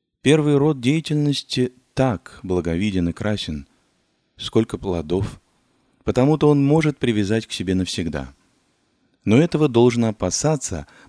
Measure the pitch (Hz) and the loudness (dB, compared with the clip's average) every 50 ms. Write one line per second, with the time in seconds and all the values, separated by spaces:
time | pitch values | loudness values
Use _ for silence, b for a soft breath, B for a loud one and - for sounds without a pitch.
0 | _ _ _ _ - 123 151 156 147 151 147 139 139 156 151 131 117 127 151 160 | _ _ _ _ 2 4 4 4 4 2 2 2 2 2 0 0 0 0 0 0
1 | 151 - 151 151 147 147 139 - - - - 131 123 123 - _ _ _ _ - | -2 -2 -2 0 0 0 -2 -2 -6 -6 -4 -2 -2 -2 -4 _ _ _ _ 0
2 | 131 131 104 87 - - - - - 92 92 90 82 85 82 85 101 107 95 92 | 0 0 0 -4 -8 -14 -20 -14 -6 -2 -2 -2 0 -2 -2 -2 -2 -2 0 0
3 | 87 85 80 - - 104 107 98 - - 78 73 69 - _ _ _ _ _ _ | -2 -2 -2 -4 -4 -4 -4 -4 -6 -8 -8 -10 -12 -14 _ _ _ _ _ _
4 | _ _ _ _ _ _ _ - - - - 113 110 - - 92 - 98 90 85 | _ _ _ _ _ _ _ -16 -12 -2 0 0 0 0 -4 -8 -6 -6 -6 -6
5 | 76 76 87 98 101 - - - _ _ _ _ _ _ _ _ _ _ _ _ | -4 -4 -4 -4 -4 -6 -8 -14 _ _ _ _ _ _ _ _ _ _ _ _
6 | _ - - 127 127 143 156 143 151 147 147 143 139 139 151 160 151 151 143 - | _ -4 0 2 2 2 2 2 2 2 4 4 4 2 2 2 2 0 -2 -2
7 | - 120 110 107 104 95 110 113 110 - - - 95 90 92 92 90 - - - | -2 0 0 0 0 0 -2 -4 -4 -6 -10 -6 -4 -2 -2 -2 -2 -4 -4 -6
8 | 87 80 73 71 69 65 - _ _ _ _ _ _ _ _ _ _ _ _ _ | -6 -6 -6 -8 -10 -12 -16 _ _ _ _ _ _ _ _ _ _ _ _ _
9 | _ _ _ _ _ 101 107 127 165 170 - 151 156 147 117 117 123 123 117 117 | _ _ _ _ _ 2 4 4 4 2 2 0 0 2 4 4 4 4 4 2
10 | 117 113 104 - 101 90 - - - 151 156 143 - - 92 78 71 b b b | 0 -2 -2 -4 -4 -4 -4 -2 -2 -2 -2 -2 -4 -8 -10 -10 -10 b b b
11 | b | b